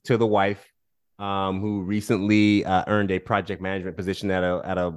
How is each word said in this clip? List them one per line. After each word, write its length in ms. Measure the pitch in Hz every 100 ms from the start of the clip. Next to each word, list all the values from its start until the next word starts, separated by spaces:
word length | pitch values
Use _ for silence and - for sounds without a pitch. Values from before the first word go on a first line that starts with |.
to 120 | - 113
the 100 | 113
wife, 400 | 104 98 101 - _ _ _ _ -
um, 420 | 101 98 95 95
who 220 | 104 104
recently, 800 | 90 104 - 110 101 107 104 104
uh, 200 | 92 92 -
earned 240 | 104 101
a 60 | 92
project 440 | - 101 90 90
management 340 | 92 95 92 82
position 340 | 92 95 101
at 100 | 92
a, 180 | 90 87
at 140 | - 92
a, 160 | 87